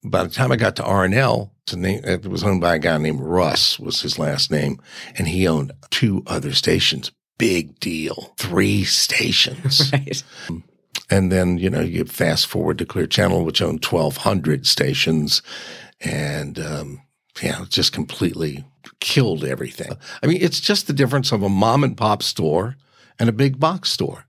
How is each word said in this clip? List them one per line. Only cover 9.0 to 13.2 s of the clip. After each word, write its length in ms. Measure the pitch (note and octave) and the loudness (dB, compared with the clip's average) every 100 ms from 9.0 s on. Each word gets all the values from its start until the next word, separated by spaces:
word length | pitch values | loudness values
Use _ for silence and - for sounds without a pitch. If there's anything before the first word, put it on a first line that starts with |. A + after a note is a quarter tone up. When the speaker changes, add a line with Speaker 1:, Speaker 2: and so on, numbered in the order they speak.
| - - - - - C#3 C#3 C3+ C#3 | 2 0 2 2 0 0 0 2 4
Speaker 2:
<laughs> 20 | |
Right. 300 | C#3+ C#3 - - - - E2 - _ _ - - | 0 -2 -8 -10 -18 -10 -10 -12 _ _ -14 0
Speaker 1:
And 200 | G2 F#2 | 2 4
then, 280 | F#2 F2+ F2 | 4 2 2
you 100 | F#2 | 0
know, 120 | D#2+ | 0
you 240 | E2+ E2+ D#2 | -2 -2 -4
fast 420 | - E2+ D#2+ - | 0 0 2 0
forward 320 | F2 - D#2 | 0 -2 -2
to 60 | - | -4
Clear 200 | F#2+ E2 | -2 0
Channel, 400 | - | 2